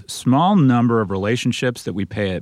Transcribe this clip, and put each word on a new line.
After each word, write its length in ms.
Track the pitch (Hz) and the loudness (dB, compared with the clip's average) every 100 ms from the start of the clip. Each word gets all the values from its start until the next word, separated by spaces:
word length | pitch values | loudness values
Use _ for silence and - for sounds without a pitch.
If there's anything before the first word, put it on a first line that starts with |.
| - | -8
small 460 | - - 135 180 202 | -6 0 2 4 4
number 460 | 131 120 120 113 | 4 4 2 2
of 100 | 98 | 0
relationships 720 | 95 104 120 120 - 127 120 | -2 -2 -2 -2 -2 -4 -4
that 100 | 113 | -6
we 100 | 95 | -6
pay 320 | 98 107 101 | -6 -4 -4
a 40 | 87 | -4